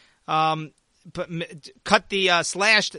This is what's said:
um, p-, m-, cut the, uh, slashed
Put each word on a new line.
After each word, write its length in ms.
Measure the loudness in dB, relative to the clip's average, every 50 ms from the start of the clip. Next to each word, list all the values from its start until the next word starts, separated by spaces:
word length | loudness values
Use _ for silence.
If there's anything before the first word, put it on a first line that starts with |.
| _ _ _ _ _
um, 460 | -4 -2 0 0 0 -2 -4 -6 -12 _ _ _ _ _ _ _ -12
p-, 100 | -10 -10
m-, 220 | -8 -8 -8 -10 -10 -10 -14 -18 -20 -20 -20 _ -2
cut 240 | 2 2 2 2
the, 220 | 0 -2 0 2 2
uh, 140 | 2 2 0
slashed 520 | -2 -2 0 2 4 4 4 2 0 -6